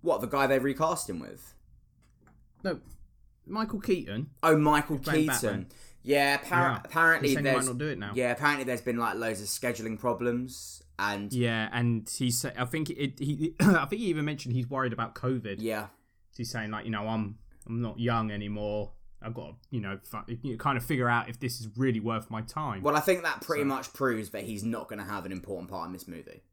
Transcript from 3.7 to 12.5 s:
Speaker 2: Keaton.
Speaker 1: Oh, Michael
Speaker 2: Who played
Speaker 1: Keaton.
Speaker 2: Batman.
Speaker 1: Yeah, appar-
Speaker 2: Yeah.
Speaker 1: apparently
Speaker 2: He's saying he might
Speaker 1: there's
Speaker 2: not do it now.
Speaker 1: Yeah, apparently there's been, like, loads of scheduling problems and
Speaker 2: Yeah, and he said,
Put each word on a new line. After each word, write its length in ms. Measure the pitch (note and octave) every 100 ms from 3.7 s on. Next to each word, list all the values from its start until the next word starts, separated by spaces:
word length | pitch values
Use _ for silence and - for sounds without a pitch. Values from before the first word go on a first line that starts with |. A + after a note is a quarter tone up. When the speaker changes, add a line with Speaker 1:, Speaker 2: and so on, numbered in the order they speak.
| G#3
Speaker 2:
Keaton. 480 | G3+ F3+ - G#2 D3+ -
Speaker 1:
Oh, 120 | D#3+ D#3
Michael 420 | D3+ D3+ D3 D3
Speaker 2:
Who 40 |
played 260 | - D#3 D#3
Speaker 1:
Keaton. 40 | C3
Speaker 2:
Batman. 260 | A2+ G2 F#2 - - -
Speaker 1:
Yeah, 340 | - C#3+ C#3 C#3+
appar- 120 | -
Speaker 2:
Yeah. 300 | F3 F3 B2 A#2+
Speaker 1:
apparently 440 | D#3+ E3 E3 C#3+
Speaker 2:
He's 60 | C#3
saying 100 | C#3
he 60 |
might 40 | C3
Speaker 1:
there's 100 | C3
Speaker 2:
not 100 | B2
do 80 | D3
it 100 | C#3
now. 140 | G#2
Speaker 1:
Yeah, 180 | G#2 B2
apparently 320 | B2 D3 C#3+
there's 160 | C3 B2
been, 160 | B2+ A#2
like, 180 | A#2 G2
loads 260 | A2+ G#2
of 60 | G#2
scheduling 500 | - B2 A#2 A2+ A2
problems 840 | B2+ A#2 A#2+ A#2+ B2+ B2+ - - - -
and 340 | G2+ G2+ G2+
Speaker 2:
Yeah, 340 | B2+ A#2+ A2+ A2
and 340 | A#2+ A#2+ A#2 A2
he 220 | - B2+
said, 240 | A#2+ C#3